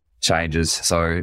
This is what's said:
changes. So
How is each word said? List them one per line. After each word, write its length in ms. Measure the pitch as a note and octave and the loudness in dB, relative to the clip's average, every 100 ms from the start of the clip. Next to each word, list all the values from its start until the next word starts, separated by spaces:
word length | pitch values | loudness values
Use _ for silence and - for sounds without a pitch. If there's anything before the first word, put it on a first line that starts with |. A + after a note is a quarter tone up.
| _ - | _ -4
changes. 520 | - E2 E2 D#2+ E2 | 0 0 0 0 0
So 500 | - - F2 E2 E2+ | 0 0 0 0 -2